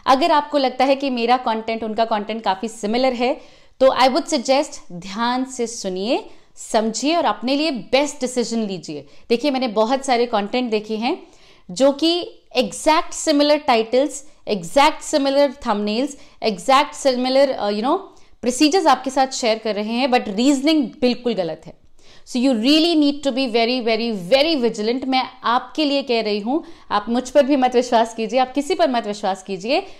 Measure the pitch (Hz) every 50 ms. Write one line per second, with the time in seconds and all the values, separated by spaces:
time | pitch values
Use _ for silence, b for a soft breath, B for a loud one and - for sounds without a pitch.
0 | B B 269 269 320 339 320 294 294 294 - 294 269 254 254 - 262 277 277 262
1 | 277 277 254 240 226 233 247 254 240 233 220 220 220 233 226 226 240 220 214 220
2 | 226 226 226 208 202 208 214 226 220 208 190 190 - 220 - - - 202 226 247
3 | 254 262 247 233 240 247 294 - - - - - - - _ - 262 262 - -
4 | 262 262 247 330 302 - 320 277 214 - 262 277 311 302 - - - - 175 175
5 | 175 196 190 220 233 240 247 254 262 262 - - 233 226 226 - - 196 185 185
6 | 196 226 285 403 440 B B B B B B B - - - 226 214 226 214 -
7 | 254 285 330 349 294 240 220 - 226 247 277 277 311 320 285 220 165 - - 262
8 | 294 285 285 - 254 247 - 247 233 - 226 233 220 202 190 175 151 - 151 143
9 | 135 b b b b b 233 233 240 294 262 262 262 226 196 214 220 220 269 262
10 | 269 - 247 233 240 240 233 208 202 202 - 254 254 233 214 214 208 214 220 208
11 | 226 254 349 381 - b b b b b b b b b 180 - 262 277 277 277
12 | 311 330 339 349 339 - - - _ _ - 247 262 - - - - 311 302 330
13 | 339 339 - - - 320 302 285 294 294 294 294 294 - 247 226 220 220 - 254
14 | 190 202 - - - b b b b b 220 196 170 165 - 277 277 311 302 -
15 | - - - 302 277 277 277 277 285 285 247 - - 240 208 208 208 208 208 226
16 | 269 294 - B B B B B - 220 202 180 - - 262 269 294 277 - -
17 | - 269 254 247 254 254 262 269 277 269 254 - - 208 214 208 220 269 320 392
18 | 392 - b b b b b b - 240 240 - 302 294 285 - 339 311 262 254
19 | - 277 - 285 262 262 262 - - 220 220 220 - 226 208 202 208 214 233 240
20 | 262 269 240 247 - 220 190 202 247 277 294 262 269 311 320 311 254 202 - -
21 | - 247 240 240 - - 170 180 180 160 156 - - 160 - - - - - b
22 | b b b b b b - 254 240 277 262 214 214 269 302 320 320 349 339 311
23 | 294 285 285 285 - 277 233 254 269 254 208 233 226 226 254 254 220 233 220 220
24 | 233 233 220 190 170 175 254 269 294 330 330 269 240 226 226 214 208 220 240 269
25 | 269 262 262 262 254 - - - - 220 233 254 247 - - - 311 277 285 277
26 | 269 277 233 226 214 214 208 208 196 226 269 320 320 B B B B B 196 208
27 | 208 226 233 247 254 - - 294 277 254 294 269 254 247 247 240 247 247 247 220
28 | 233 226 - - 220 202 214 262 262 254 262 285 285 - 370 370 339 285 247 233
29 | 214 208 202 - - 190 190 196 - - 196 185 185 226 285 359 381 B B B